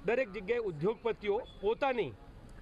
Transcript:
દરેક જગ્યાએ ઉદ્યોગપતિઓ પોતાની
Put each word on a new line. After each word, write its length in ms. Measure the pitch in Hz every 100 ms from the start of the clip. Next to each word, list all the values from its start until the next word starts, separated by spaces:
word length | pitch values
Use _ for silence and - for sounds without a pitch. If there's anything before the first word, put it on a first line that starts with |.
| 185
દરેક 260 | 247 220
જગ્યાએ 280 | 208 190 240
ઉદ્યોગપતિઓ 840 | 208 147 190 226 226 - 202 214 - -
પોતાની 520 | 196 247 277 247 143 98 - - - -